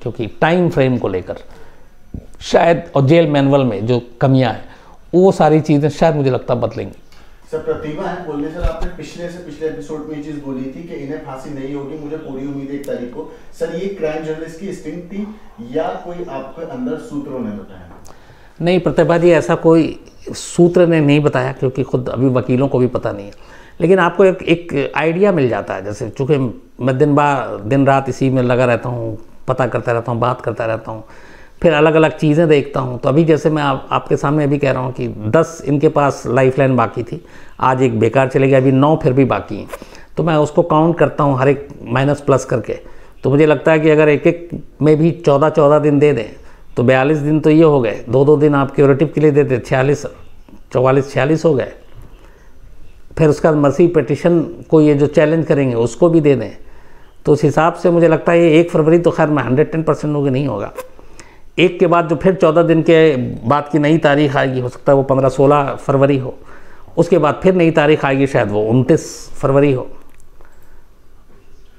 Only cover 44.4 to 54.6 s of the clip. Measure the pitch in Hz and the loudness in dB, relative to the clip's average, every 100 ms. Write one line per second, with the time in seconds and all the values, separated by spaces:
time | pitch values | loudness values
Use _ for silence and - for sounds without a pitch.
44.4 | - - - - 147 151 165 165 - 139 | -6 -14 -12 -2 2 4 2 0 0 2
45.4 | 151 156 147 151 147 143 147 127 104 - | 2 4 4 4 4 4 4 2 -4 -12
46.4 | - - - - 120 131 139 156 143 156 | -20 -20 -10 -2 2 2 2 0 0 2
47.4 | 156 151 165 143 113 - - 127 143 147 | 4 6 6 4 0 -4 -2 2 4 4
48.4 | 151 143 135 - 139 135 151 147 151 143 | 4 2 0 2 4 4 0 2 2 4
49.4 | 131 123 - 135 139 139 - - - - | 2 0 -2 -2 0 -2 -6 -14 -20 -20
50.4 | - - - 123 131 139 135 135 135 160 | -20 -20 -6 0 2 2 0 -2 0 0
51.4 | 165 131 - - - - - - - - | 0 0 -4 -10 -20 -20 -20 -20 -20 -20
52.4 | - - - - - - - - 151 143 | -20 -20 -20 -18 -18 -18 -10 0 0 2
53.4 | 170 151 143 135 175 160 127 143 170 170 | 2 2 2 2 2 2 -2 -2 0 0
54.4 | 127 - | 0 -8